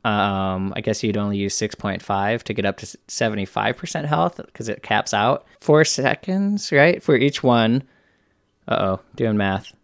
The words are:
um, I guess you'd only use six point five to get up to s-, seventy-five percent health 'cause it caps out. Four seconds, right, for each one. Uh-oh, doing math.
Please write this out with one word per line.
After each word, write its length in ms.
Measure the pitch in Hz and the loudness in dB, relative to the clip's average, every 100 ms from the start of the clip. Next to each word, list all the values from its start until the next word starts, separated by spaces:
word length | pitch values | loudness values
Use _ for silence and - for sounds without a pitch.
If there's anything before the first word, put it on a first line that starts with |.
um, 680 | 113 104 101 98 95 95 95 | 0 0 0 0 -2 -2 -4
I 60 | - | -4
guess 240 | 110 107 | -4 -2
you'd 140 | 110 104 | -2 -2
only 180 | 104 101 | -2 -2
use 180 | 101 | -2
six 200 | - 107 | -4 -6
point 280 | - 104 92 | -4 -6 -6
five 400 | - 98 101 117 | -4 -2 0 -2
to 100 | - | -4
get 100 | 107 | -2
up 140 | 98 - | -2 -4
to 60 | 101 | -14
s-, 100 | - - | -18 -14
seventy-five 680 | - 117 107 95 107 107 123 | -2 -2 -2 -4 -2 -2 -2
percent 300 | 175 165 147 | -8 -6 -2
health 340 | 151 170 - - | 0 0 -4 -18
'cause 140 | - 113 | -12 -8
it 120 | - | -8
caps 300 | - 104 - | -2 -2 0
out. 320 | 101 113 143 _ _ | 0 0 0 _ _
Four 240 | - 151 | 2 4
seconds, 880 | 156 - 147 - - 190 202 202 - | 4 2 0 -2 -4 -2 0 -2 0
right, 300 | 143 156 - | 4 4 4
for 120 | - 131 | 2 4
each 260 | 139 - | 2 2
one. 400 | 131 120 113 127 135 _ _ _ _ _ _ _ - | 2 4 4 2 -2 _ _ _ _ _ _ _ -4
Uh-oh, 300 | - 98 95 _ | -2 0 -2 _
doing 220 | - 117 104 | -4 0 0
math. 360 | 98 95 - _ | 0 -2 -6 _